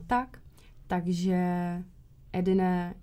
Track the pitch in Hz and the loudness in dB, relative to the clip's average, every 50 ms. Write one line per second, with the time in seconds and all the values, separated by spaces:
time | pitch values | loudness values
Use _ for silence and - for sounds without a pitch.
0 | 165 - 247 247 262 254 - - - - - - - - - - - - 185 180 | -2 0 0 0 0 -2 -10 -18 -20 -20 -20 -20 -20 -20 -20 -20 -6 -4 -2 -2
1 | 170 180 180 175 180 190 185 180 180 180 175 175 175 175 175 175 185 - - - | 0 0 0 0 2 2 2 2 2 2 0 0 -2 -2 -4 -6 -8 -12 -16 -20
2 | - - - - - - - 180 180 190 190 190 185 180 180 180 175 175 180 - | -20 -20 -20 -20 -18 -6 -4 0 2 4 4 4 4 4 2 2 0 -4 -8 -10